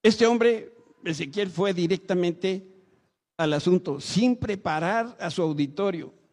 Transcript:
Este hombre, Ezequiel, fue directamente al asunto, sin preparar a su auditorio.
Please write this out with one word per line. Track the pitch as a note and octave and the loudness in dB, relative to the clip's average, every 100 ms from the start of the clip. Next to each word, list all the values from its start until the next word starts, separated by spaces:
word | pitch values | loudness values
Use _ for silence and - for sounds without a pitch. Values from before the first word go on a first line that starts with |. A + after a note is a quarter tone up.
Este | A3 A3 A3+ | 4 4 4
hombre, | A#3+ A#3 A3 - - _ _ | 4 2 2 -6 -20 _ _
Ezequiel, | F3+ D3+ D3 F3+ G3 | -8 -6 -6 -4 -4
fue | E3+ G3+ | 0 0
directamente | F3+ E3+ F#3 - F3+ F3 E3+ F#3+ F#3+ F#3+ _ _ _ _ _ _ - | 0 0 -2 0 0 0 -2 -4 -4 -8 _ _ _ _ _ _ -2
al | D#3 | 0
asunto, | D3 F3 F3+ F3+ C#3+ | 2 2 2 2 -8
sin | - F3+ B3 | -2 2 2
preparar | B3 A3+ G3 F3 D#3 E3+ A3+ A#3 - | 2 -4 -4 -4 -2 0 -2 -4 -8
a | F3 | -6
su | F#3 | -2
auditorio. | D#3+ D3 C#3+ D3+ G3 E3+ C3+ _ _ | -2 0 -4 -2 -2 -4 -10 _ _